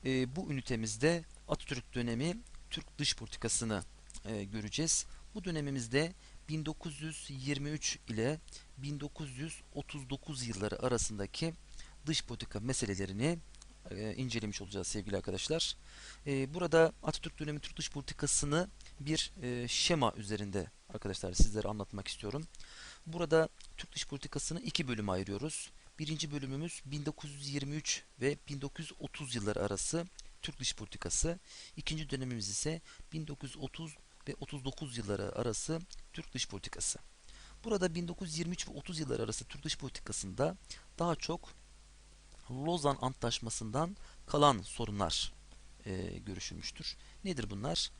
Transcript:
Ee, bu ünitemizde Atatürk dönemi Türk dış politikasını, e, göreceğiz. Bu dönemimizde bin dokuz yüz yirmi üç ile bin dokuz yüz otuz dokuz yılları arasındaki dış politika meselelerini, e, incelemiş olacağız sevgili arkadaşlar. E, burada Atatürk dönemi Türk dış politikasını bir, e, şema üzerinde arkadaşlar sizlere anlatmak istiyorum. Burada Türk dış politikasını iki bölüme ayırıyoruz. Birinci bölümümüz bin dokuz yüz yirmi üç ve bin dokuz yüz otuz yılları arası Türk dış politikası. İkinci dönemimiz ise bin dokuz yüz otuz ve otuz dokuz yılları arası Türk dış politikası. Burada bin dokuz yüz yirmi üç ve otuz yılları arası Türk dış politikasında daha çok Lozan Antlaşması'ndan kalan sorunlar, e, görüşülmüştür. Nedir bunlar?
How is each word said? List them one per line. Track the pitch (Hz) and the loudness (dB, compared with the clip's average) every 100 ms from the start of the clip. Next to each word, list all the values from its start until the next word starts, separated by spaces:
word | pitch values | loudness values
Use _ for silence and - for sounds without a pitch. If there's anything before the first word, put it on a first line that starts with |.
Ee, | 131 131 127 147 | 4 4 4 0
bu | 175 | 0
ünitemizde | 139 - 117 110 107 147 170 165 - - | 0 0 0 0 4 6 4 0 -14 -2
Atatürk | 151 - 131 - | -2 0 -4 -2
dönemi | 127 117 117 156 220 - - - | 0 2 2 2 0 -6 -12 -8
Türk | - - - | -8 -8 0
dış | 143 - | 0 0
politikasını, | 113 - 117 - 117 104 90 - - - | -4 -4 0 2 2 0 -2 -12 -12 -10
e, | 101 107 | -4 -4
göreceğiz. | 98 107 208 - 160 - - - - | -2 -4 -2 0 2 2 0 -10 -10
Bu | 214 | -8
dönemimizde | 185 165 143 139 117 131 165 - - - - | -4 -2 0 -2 2 2 2 -2 -16 -16 -4
bin | 156 151 | -2 -2
dokuz | 156 170 139 | -4 -6 -6
yüz | 156 151 - | -6 -6 -8
yirmi | 139 131 143 143 | -4 0 0 0
üç | 151 - - - | 0 -2 -4 -2
ile | 110 117 156 - - - - | 2 2 2 -4 -16 -16 -8
bin | 139 147 | -4 -2
dokuz | 143 - 151 123 | -4 -6 -8 -4
yüz | 160 - - | -6 -8 -10
otuz | 143 - 156 127 | -8 -6 -8 -4
dokuz | 139 - 139 120 | -4 -4 -4 -2
yılları | 107 104 - | 2 2 2
arasındaki | 127 120 - 104 101 - 165 165 - - - - 139 | 4 4 2 0 -2 0 -2 -2 -10 -12 -12 -6 0
dış | 160 | 0
politika | - 117 117 104 | 0 -6 -4 -2
meselelerini, | 113 127 110 95 98 98 139 170 - - - - - | 0 2 2 2 0 2 2 2 -6 -16 -18 -16 -8
e, | 98 107 | -4 -4
incelemiş | 104 127 113 107 101 | -2 0 0 -2 -4
olacağız | 95 98 90 | -4 -4 -2
sevgili | 107 92 95 | -2 0 0
arkadaşlar. | - 92 - 160 - - - - - - - | 0 -2 0 2 0 -2 -10 -14 -14 -8 0
E, | 139 135 | 2 2
burada | 165 175 165 165 - | 2 8 10 10 8
Atatürk | - - - - | -2 -2 -4 -4
dönemi | 151 147 | -2 -2
Türk | - - | -4 -4
dış | 151 | -4
politikasını | 143 135 - 143 - 143 151 190 - - - | -2 -4 0 4 4 6 6 4 -4 -16 -8
bir, | 139 160 - - | 0 2 0 -2
e, | 127 123 120 | -2 0 0
şema | - - 170 120 | 4 6 8 6
üzerinde | - 101 104 101 98 87 - - | 4 -2 0 2 0 0 -6 -10
arkadaşlar | 110 104 95 92 | -6 -2 -2 0
sizlere | 92 113 107 101 | 10 10 10 0
anlatmak | 107 98 101 98 | -2 -4 -4 -4
istiyorum. | - 104 131 160 - - - - - - | -4 -4 -4 -4 -10 -12 -12 -14 -12 -8
Burada | 165 170 160 160 - - - | -2 6 8 6 0 -14 -10
Türk | - | -8
dış | - - | -4 -4
politikasını | 139 - 143 - 165 | -4 -4 -2 -2 -2
iki | 220 - 139 | 0 0 2
bölüme | 113 104 | 2 4
ayırıyoruz. | 92 98 101 143 - - - - - | 2 2 0 -2 -4 -8 -12 -20 -6
Birinci | 151 156 156 | -2 -2 -2
bölümümüz | 147 135 135 165 - | -2 -2 -2 -4 -6
bin | 135 147 147 | -6 -2 -2
dokuz | - 151 | -2 -8
yüz | 143 139 | -8 -4
yirmi | 143 139 | -2 0
üç | 151 - - - - | -2 0 -2 -2 0
ve | 131 143 - | 2 2 -4
bin | 143 | -4
dokuz | 139 - | -4 -6
yüz | 160 - | -8 -6
otuz | 143 - 139 | -8 -6 -2
yılları | 117 101 104 | 0 2 4
arası | 101 101 - 160 180 - - - | 2 2 2 0 -2 -8 -14 -8
Türk | - - | -8 -2
dış | 127 | -2
politikası. | - 107 - - - 160 175 - - - - | -2 -6 -6 0 4 4 2 -6 -16 -12 -6
İkinci | - 156 147 | -2 0 0
dönemimiz | 139 127 120 98 | -2 0 -2 -2
ise | 101 147 160 - - - | 0 0 -2 -8 -16 -8
bin | 160 151 | -6 -6
dokuz | 143 139 | -6 -8
yüz | - | -6
otuz | 131 - 160 147 - - - | -6 -6 -10 -10 -20 -12 -8
ve | 143 | -6
otuz | 139 147 | -6 -4
dokuz | 131 - - 117 | -4 -4 -6 -4
yılları | 101 101 101 - | 0 2 0 0
arası | 120 107 - 160 175 - - | 0 0 0 -2 -2 -12 -10
Türk | - - | -10 -6
dış | 127 - | -4 -2
politikası. | 98 - - - - - - - - - - | -4 -6 -2 -2 -2 -8 -18 -18 -16 -16 -10
Burada | 233 208 180 | 0 4 4
bin | 165 175 | 2 -2
dokuz | 175 185 | -4 -4
yüz | 156 | -2
yirmi | 170 | -2
üç | 180 - | -2 -4
ve | |
otuz | - - 160 | -6 -4 -2
yılları | 147 117 | 0 2
arası | 113 110 | 0 -2
Türk | - 139 | -6 -6
dış | 151 - | -4 -2
politikasında | 131 - - - 98 92 147 190 - - - - | -4 -6 -6 -4 -4 2 2 2 -10 -14 -14 0
daha | 170 160 | 2 2
çok | - 170 - - - - - - - - - - - | 0 -4 -6 -16 -18 -20 -20 -20 -20 -20 -18 -18 -8
Lozan | 127 151 175 143 139 | -2 2 4 4 4
Antlaşması'ndan | 127 135 120 - 113 - 110 120 165 202 - - - | 2 2 0 0 -2 -4 0 2 2 -2 -12 -14 0
kalan | 151 147 117 | 8 10 8
sorunlar, | 98 - 113 104 90 - - - - - - - - | 2 -4 -2 2 4 4 0 -4 -16 -16 -16 -12 -4
e, | 92 92 87 101 | -2 -2 -6 -6
görüşülmüştür. | 95 - - - - 165 - - - | -6 -6 -6 -8 -6 -8 -8 -14 -8
Nedir | 196 151 107 | -2 -2 -2
bunlar? | 101 123 170 - - | -2 0 0 0 -4